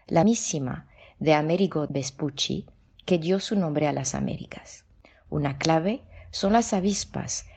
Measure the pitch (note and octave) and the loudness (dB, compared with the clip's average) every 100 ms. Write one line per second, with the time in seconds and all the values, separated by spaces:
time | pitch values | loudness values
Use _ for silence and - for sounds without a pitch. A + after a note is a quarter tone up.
0 | - E3 G3+ A3+ - D#3 B2+ D3 - - | 0 4 4 2 -2 -4 -4 -6 -12 -20
1 | - - D3 D3+ D#3 F3 F#3+ D#3 D3 C#3 | -20 -2 2 4 4 2 2 0 -2 -4
2 | C3+ - D3 - - C3+ - - _ _ | -6 -6 -6 -4 -4 -4 -8 -18 _ _
3 | - F3 D#3+ F#3+ - G3+ E3 D3 D3+ C#3 | 0 0 2 -2 0 0 0 0 0 0
4 | C3 - C2+ - - - - - _ _ | -4 -2 -4 -6 -10 -16 -18 -20 _ _
5 | - _ - D#3 C#3+ C#3 D#3+ D#3+ F3+ C4 | -20 _ -8 -4 -2 0 2 2 2 -4
6 | - - - - G3 A3+ A#3 G3+ F#3+ G3 | -8 -20 -16 -4 2 2 2 0 0 -2
7 | - - - - - | -4 -6 -6 -8 -10